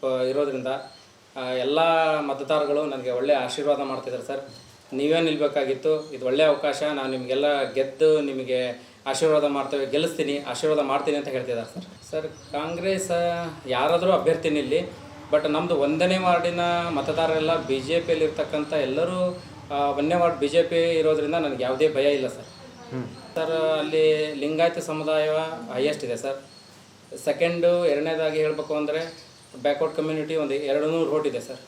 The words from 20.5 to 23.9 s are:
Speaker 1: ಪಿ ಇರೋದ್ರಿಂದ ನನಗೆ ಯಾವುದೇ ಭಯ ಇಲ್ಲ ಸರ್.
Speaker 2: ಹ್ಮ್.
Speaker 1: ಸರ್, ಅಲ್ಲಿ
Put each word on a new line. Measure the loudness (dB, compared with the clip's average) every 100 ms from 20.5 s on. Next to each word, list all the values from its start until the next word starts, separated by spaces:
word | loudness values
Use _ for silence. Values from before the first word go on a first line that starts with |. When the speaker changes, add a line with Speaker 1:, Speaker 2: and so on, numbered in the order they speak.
| 4
Speaker 1:
ಪಿ | 4 2 2 2
ಇರೋದ್ರಿಂದ | 2 2 0
ನನಗೆ | 0 -2 -2
ಯಾವುದೇ | -2 2 2
ಭಯ | 4 2
ಇಲ್ಲ | 2 -2
ಸರ್. | -6 -16 -20 -20 -18 -10
Speaker 2:
ಹ್ಮ್. | -8 -8 -12 -10
Speaker 1:
ಸರ್, | -6 -2 0 2 0
ಅಲ್ಲಿ | 0